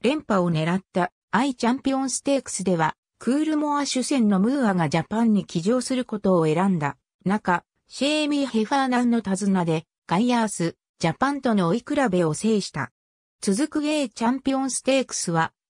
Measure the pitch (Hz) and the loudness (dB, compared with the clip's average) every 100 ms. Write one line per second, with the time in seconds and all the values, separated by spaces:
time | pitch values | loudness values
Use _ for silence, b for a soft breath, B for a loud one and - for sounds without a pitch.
0 | 226 302 - 196 175 156 160 190 - 180 | -2 -2 0 0 2 0 0 -2 -2 -2
1 | - - _ 196 277 - 233 269 269 269 | -4 -6 _ 0 0 0 -2 0 -2 -2
2 | 269 - 285 269 - - 185 170 156 - | -2 -4 0 -2 -2 -6 -2 0 0 -4
3 | _ _ 226 285 311 302 294 285 277 254 | _ _ -2 0 0 -2 0 -2 -2 -4
4 | 240 277 208 190 220 285 220 180 151 165 | 0 2 2 4 2 2 0 2 0 -2
5 | - 214 233 208 - 170 185 254 247 254 | -2 0 2 2 0 -4 0 -2 -2 -4
6 | 247 214 190 180 156 160 196 175 143 - | -4 -2 2 2 2 2 0 0 -2 -6
7 | _ _ 185 208 - 175 - _ _ - | _ _ -4 -2 0 -2 -4 _ _ -4
8 | 277 302 294 285 262 220 208 277 262 247 | -2 0 0 -2 0 -2 0 0 0 0
9 | 247 233 190 190 202 190 170 160 - _ | 2 0 -2 -2 0 2 2 -2 -4 _
10 | - 175 247 240 220 - 170 - _ _ | -2 0 2 2 0 -2 -6 -6 _ _
11 | 165 - 269 285 240 202 170 233 - 285 | -2 0 -2 0 0 2 2 0 -2 0
12 | 247 180 160 151 220 214 - 151 123 _ | 2 2 0 0 0 0 -2 -8 -10 _
13 | _ _ _ _ - 196 302 302 294 302 | _ _ _ _ -2 0 0 -2 -2 -2
14 | 262 - 233 269 269 269 269 - 254 269 | -4 -2 -2 0 -2 -2 -2 -2 0 0
15 | 247 - - 165 160 - | 0 -6 -2 0 -2 -6